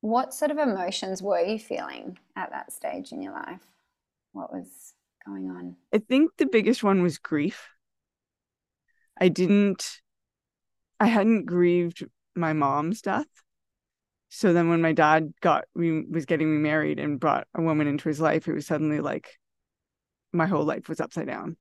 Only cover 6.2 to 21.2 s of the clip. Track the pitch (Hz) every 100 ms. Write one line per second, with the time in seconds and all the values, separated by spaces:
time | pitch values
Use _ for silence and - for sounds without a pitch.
6.2 | 320 - 285 226 208 247 208 190 175 -
7.2 | - 156 147 - - _ _ _ _ _
8.2 | _ _ _ _ _ _ _ _ _ -
9.2 | 185 160 180 202 202 - - - _ _
10.2 | _ _ _ _ _ _ _ _ 214 226
11.2 | 208 226 170 175 175 175 175 170 180 _
12.2 | _ - 165 156 143 139 156 220 - 202
13.2 | 302 _ _ _ _ _ _ _ _ _
14.2 | _ - 208 170 165 170 165 156 151 160
15.2 | 156 - 185 147 - - 170 160 - 165
16.2 | 139 160 156 151 151 156 151 147 147 143
17.2 | 160 - - - 165 151 147 143 - 147
18.2 | 156 156 160 156 143 156 156 151 143 -
19.2 | - - _ _ _ _ _ _ _ _
20.2 | _ 175 165 160 151 117 - 160 - -